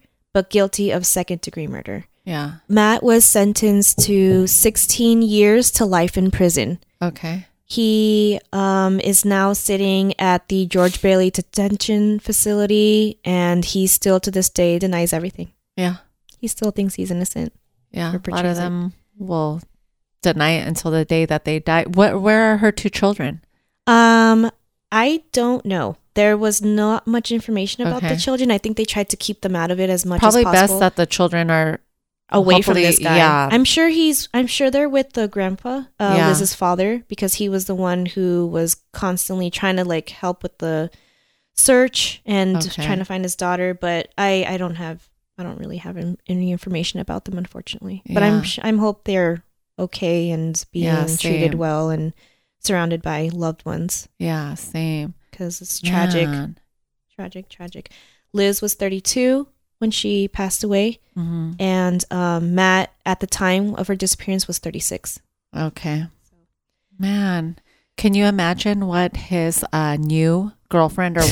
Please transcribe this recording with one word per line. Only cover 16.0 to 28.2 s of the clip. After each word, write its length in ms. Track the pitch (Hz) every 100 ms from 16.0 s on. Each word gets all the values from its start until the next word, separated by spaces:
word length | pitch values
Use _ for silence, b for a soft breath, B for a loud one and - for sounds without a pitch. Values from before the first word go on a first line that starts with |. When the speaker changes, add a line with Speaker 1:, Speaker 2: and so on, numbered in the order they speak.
| _ _ _ _
Speaker 1:
He 80 | 226
still 240 | - 214
thinks 240 | 202 196 -
he's 160 | 185
innocent. 420 | 175 180 - 160 - _ _ _
Speaker 2:
Yeah. 160 | - 165
Speaker 1:
Or 20 |
Speaker 2:
A 40 |
lot 20 | 180
of 80 |
Speaker 1:
portrays 340 | 185 180 175 175
it. 40 |
Speaker 2:
them 320 | 175 175 175 - _ 208
will 440 | 190 165 156 160 - _ _ _ _ _
deny 300 | - 156 151
it 160 | 165 -
until 240 | 160 170
the 140 | 160 156
day 200 | 165 160
that 200 | 151 -
they 140 | 156
die. 240 | 165 165 -
What, 360 | 180 202 196
where 320 | 202 214 220
are 40 | 208
her 140 | 214
two 180 | 208 202
children? 520 | - 202 202 131 156 _ _ _ _ -
Speaker 1:
Um, 640 | 233 233 226 226 226 226 - _ _ _
I 320 | 214 247 320 -
don't 340 | - 240 247 202
know. 320 | 185 110 - _
There 220 | - 208 208
was 240 | 214 202
not 440 | 208 214 214 220 -
much 260 | 233 -
information 540 | 233 226 208 196 - 247
about 160 | 247
the 60 | 175
Speaker 2:
Okay. 40 |
Speaker 1:
children. 320 | 160